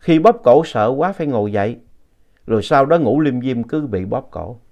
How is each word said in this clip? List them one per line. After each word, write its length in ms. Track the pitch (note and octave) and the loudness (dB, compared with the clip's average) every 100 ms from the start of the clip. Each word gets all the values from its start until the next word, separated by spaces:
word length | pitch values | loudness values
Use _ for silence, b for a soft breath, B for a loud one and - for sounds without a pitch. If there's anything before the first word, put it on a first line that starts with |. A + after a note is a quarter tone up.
Khi 180 | - E3 | 2 4
bóp 200 | G#3+ A#3+ | 4 2
cổ 200 | - B2+ D#3+ | 4 4 2
sợ 220 | A#2+ G#2+ C3+ | -2 -2 0
quá 140 | E3+ | -4
phải 140 | G3+ D#3 | -4 -4
ngồi 240 | B2 G#2 | -2 -2
dậy. 260 | G#2 G#2 A#2 _ - _ _ _ _ - | -2 -4 -6 _ -20 _ _ _ _ -2
Rồi 160 | A2 | -2
sau 220 | G2+ D3 C3+ | 2 2 4
đó 120 | E3+ | 2
ngủ 220 | C3+ C#3 | 2 2
lim 220 | D3+ B2 | 0 -2
dim 220 | B2+ B2 | -4 -4
cứ 240 | A2+ D#3 D3 | -4 -6 -4
bị 180 | G2+ F#2+ | -6 -6
bóp 220 | A#2+ C3+ | -8 -8
cổ. 280 | - E2 A#2 _ | -14 -14 -16 _